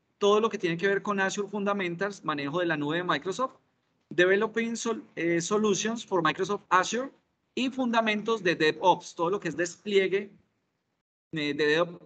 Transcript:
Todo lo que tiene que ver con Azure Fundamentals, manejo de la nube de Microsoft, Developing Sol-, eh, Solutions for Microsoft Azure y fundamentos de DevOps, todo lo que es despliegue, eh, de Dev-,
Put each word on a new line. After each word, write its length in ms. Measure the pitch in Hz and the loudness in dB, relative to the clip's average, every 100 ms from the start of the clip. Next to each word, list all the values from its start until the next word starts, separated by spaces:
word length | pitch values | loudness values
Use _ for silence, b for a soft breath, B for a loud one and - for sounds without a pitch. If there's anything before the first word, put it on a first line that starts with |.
| _ - | _ 0
Todo 240 | 202 208 | 4 4
lo 80 | 220 | 2
que 100 | 208 | 0
tiene 200 | 170 170 | -2 0
que 100 | 196 | 0
ver 140 | 196 | 0
con 180 | 202 196 | -2 -2
Azure 280 | 190 202 202 | -2 -2 -4
Fundamentals, 760 | 208 202 202 180 175 202 196 | -2 -2 -2 -2 -4 -6 -4
manejo 360 | 156 147 143 175 | -6 -4 -2 0
de 60 | 175 | 0
la 100 | 151 | 0
nube 180 | 147 165 | 0 -2
de 80 | |
Microsoft, 520 | 175 147 165 185 262 - _ _ _ _ - | 0 -2 -2 -4 -4 -6 _ _ _ _ -4
Developing 640 | 147 185 202 220 226 233 226 | 2 4 4 2 -2 -4 -4
Sol-, 280 | 233 208 - - | -4 -6 -8 -4
eh, 240 | 170 170 | 0 0
Solutions 640 | 170 214 214 180 214 233 | 0 2 2 2 -2 -6
for 180 | - 185 | -2 0
Microsoft 420 | 156 175 190 202 - | 2 0 -2 -4 2
Azure 420 | 180 180 226 277 - _ _ _ | 2 2 -2 -6 -12 _ _ _
y 160 | - 254 | -4 -2
fundamentos 720 | 262 240 226 220 208 214 220 | -2 0 2 2 0 -2 0
de 120 | 175 | 0
DevOps, 600 | 151 156 156 185 170 - | 2 2 4 4 2 -2
todo 160 | - 170 | -4 -2
lo 100 | 202 | -2
que 80 | 170 | -4
es 80 | 143 | -4
despliegue, 760 | 170 - 208 196 190 196 214 - _ _ _ _ _ _ _ _ _ | -6 -6 -2 0 2 -2 -4 -16 _ _ _ _ _ _ _ _ _
eh, 220 | 160 147 | -6 -4
de 120 | 147 147 | 0 2
Dev-, 320 | 156 175 175 | 2 0 -6